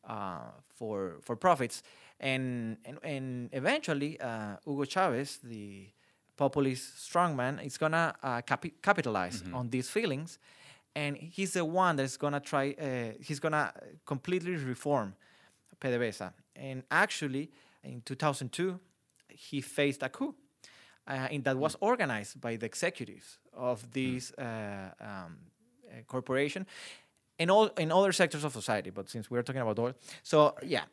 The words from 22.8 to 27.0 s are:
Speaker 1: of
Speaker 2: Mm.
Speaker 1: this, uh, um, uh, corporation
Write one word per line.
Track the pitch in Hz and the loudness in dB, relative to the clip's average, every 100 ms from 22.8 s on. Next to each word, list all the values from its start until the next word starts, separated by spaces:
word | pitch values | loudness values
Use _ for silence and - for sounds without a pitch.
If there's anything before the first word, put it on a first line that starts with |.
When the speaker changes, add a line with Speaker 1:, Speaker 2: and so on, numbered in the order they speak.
| 175 - 110 101 - - _ | -2 -2 -10 -10 -18 -20 _
Speaker 1:
of | - 123 117 | -4 -2 -2
Speaker 2:
Mm. | 120 | -4
Speaker 1:
this, | 135 131 127 123 | -2 -2 -2 -6
uh, | - 123 113 104 101 95 - | -8 -6 -6 -6 -8 -10 -12
um, | 107 98 85 80 85 _ _ _ - | -12 -10 -12 -16 -20 _ _ _ -20
uh, | - 113 | -18 -6
corporation | 131 123 131 143 190 190 - - - | -6 0 2 2 -2 -8 -12 -16 -16